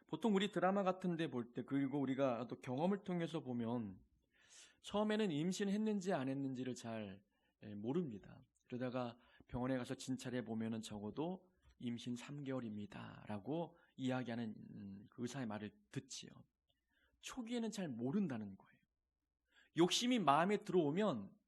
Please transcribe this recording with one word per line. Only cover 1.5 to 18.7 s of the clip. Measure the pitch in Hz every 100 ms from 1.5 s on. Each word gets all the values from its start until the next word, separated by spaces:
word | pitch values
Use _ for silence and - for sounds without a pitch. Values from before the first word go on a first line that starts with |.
때, | -
그리고 | 120 139 139 143
우리가 | 131 131 135 117 123
또 | -
경험을 | - 127 175 202
통해서 | 202 175 165 165
보면 | 127 120 113 123 104 92 - _ _ _ - - - _
처음에는 | - 202 214 214 208
임신했는지 | 143 175 185 202 208 220 208 180
안 | 170 131
했는지를 | 135 139 127 127
잘, | 123 117 113 101 98 - _ _ _
예, | 110 104
모릅니다. | 113 156 160 101 - - - _ _
그러다가 | 123 127 127 120 113 - - -
병원에 | 127 127 127
가서 | 123 127
진찰해 | - 127 131 123
보면은 | 110 113 113 113
적어도 | 107 107 104 101 165 185 - _ - _
"임신 | 123 117 123 120
삼 | - 147
개월입니다."라고 | 135 131 117 104 101 120 110 - - 104 123 160 165 - - -
이야기하는, | 127 127 120 117 113 - -
음, | 113 101 98 107
그 | -
의사의 | 120 139 117
말을 | 104 104 - _
듣지요. | 139 - - - - - _ _ _ _ _ _ _
초기에는 | - - 226 240 226
잘 | 202 175
모른다는 | 113 123 196 175 117 101 95
거예요. | -